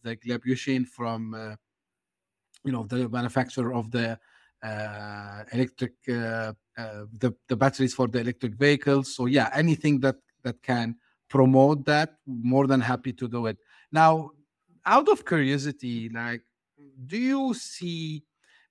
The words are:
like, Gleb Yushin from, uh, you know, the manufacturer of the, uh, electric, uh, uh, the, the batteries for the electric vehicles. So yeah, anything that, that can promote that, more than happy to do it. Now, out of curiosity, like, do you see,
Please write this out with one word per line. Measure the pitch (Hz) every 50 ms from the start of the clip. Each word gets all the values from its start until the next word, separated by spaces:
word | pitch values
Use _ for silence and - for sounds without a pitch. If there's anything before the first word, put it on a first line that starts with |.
| _
like, | 117 117 110
Gleb | _ 120 120 117 -
Yushin | 123 131 127 - 139 135 127 127
from, | 123 - - 120 117 113 110 113 110 113
uh, | 110 110 107 110 110 _ _ _ _ _ _ _ _ _ _ _ _ _ _ _ _ _ _ _ _ _
you | 139 131
know, | 120 110
the | 107 123 123 127
manufacturer | 113 113 123 120 120 - 135 127 127 - 135 120 117 127
of | 120 110 110
the, | 117 120 117 117 113 - _ _ _ _ _ _ _ _
uh, | - 110 107 104 107 107 104 104 104 104 104 104 104 101 101 104 107 - 123
electric, | 120 131 127 - - 127 120 - _ _ -
uh, | 123 120 117 113 113 113 110 110 107 _ _ _ _
uh, | - 113 110 104 104 104 107 117
the, | 104 - 123 - - _
the | - 131
batteries | 107 131 135 - - 135 123 -
for | - 127 117
the | 107 123
electric | 113 123 120 - - 117 101
vehicles. | 110 139 143 147 139 - 143 139 139 131 - -
So | - 123
yeah, | 123 135 139 113 104 131
anything | 143 160 170 156 156 - 151 147 131
that, | 131 135 131 - _ _ _ _ _
that | 127 120 -
can | _ - 127 120 117 113 117 - _ _ _ _ _ _
promote | - 135 131 131 131 131 135 143 151 143 131
that, | 151 147 147 160 156 _ _ _
more | 139 131 117 113 123 127 135 139
than | 131 135 131
happy | 113 117 127 123 - 135 120
to | - 127 113
do | 117 120 113
it. | 113 107 - _ _ _ _ _ _
Now, | 151 156 160 160 160 160 151 143 _ _ _ _ _ _ _ _ _ _ _
out | 185 214 262 285
of | 392 403 - -
curiosity, | - 175 156 139 131 143 143 135 147 135 - - 123 120 117 113 113
like, | 117 117 120 117 117 117 - _ _ _ _ _ _ _ 143 139 135 131 127
do | 135 175
you | 226 247 262 277 269 269 262 233
see, | - - - - - 180 175 170 165 160 156 156 151 - _ _ _ _ _ _ _ _ _